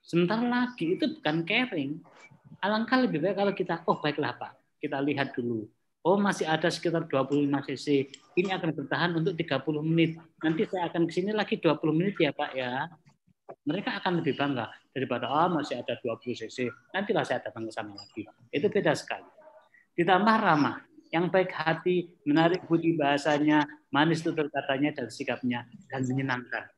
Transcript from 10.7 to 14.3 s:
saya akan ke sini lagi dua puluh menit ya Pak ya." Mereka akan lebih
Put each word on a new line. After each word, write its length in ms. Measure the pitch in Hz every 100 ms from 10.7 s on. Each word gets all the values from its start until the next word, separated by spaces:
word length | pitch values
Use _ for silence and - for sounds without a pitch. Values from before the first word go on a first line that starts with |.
saya 160 | 185 165
akan 240 | 170 160
ke 20 | 180
sini 160 | 196
lagi 240 | 214 196 214
dua 160 | 165
puluh 160 | 147 156
menit 240 | 156 165
ya 160 | 202 151
Pak 200 | - 147
ya." 320 | 131 127 127 165 - _ _ _ _ - - 143
Mereka 320 | 170 254 294
akan 240 | 190 175
lebih 160 | 143